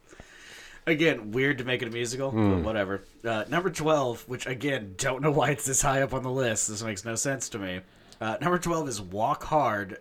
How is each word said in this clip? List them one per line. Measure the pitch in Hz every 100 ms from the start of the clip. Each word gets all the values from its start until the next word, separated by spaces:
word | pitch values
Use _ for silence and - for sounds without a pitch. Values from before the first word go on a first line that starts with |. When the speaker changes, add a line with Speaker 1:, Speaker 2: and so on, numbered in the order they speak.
| - - - - - - - - -
Speaker 1:
Again, | 147 165 127 104
weird | 120 135 131
to |
make | 123 123
it | 120
a |
musical, | 117 120 127 135
Speaker 2:
Hmm. | 110 104
Speaker 1:
but | 92
whatever. | 101 107 95 98 - -
Uh, | 117 110 107
number | 160 185
twelve, | 160 156 151 127 113 -
which, | 123 139
again, | 127 143 131 101 92
don't | 131 131
know | 156
why | 143 127
it's | 139 127
this | 131
high | 147 135
up | 135
on | 131
the | 127
list. | 131 120 110 -
This | 107
makes | 113 98
no | 120 110
sense | 139 131 -
to | 110
me. | 95 90 - - - -
Uh, | 110 -
number | 175 175
twelve | 170 165 143
is | 104
Walk | 92 98 123 147
Hard: | - 156 123 104 95 98